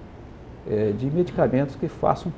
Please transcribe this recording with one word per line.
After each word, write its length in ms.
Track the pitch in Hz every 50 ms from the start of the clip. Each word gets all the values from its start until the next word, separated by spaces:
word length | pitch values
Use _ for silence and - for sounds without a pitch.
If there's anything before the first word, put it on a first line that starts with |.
| - - - - - - - - - - - - -
eh, 240 | - 107 104 107 107 104
de 80 | 110 127 139
medicamentos 640 | 151 175 175 175 - 175 147 113 123 131 143 139 -
que 120 | - 180
façam 440 | 151 - - - - - - - 175 -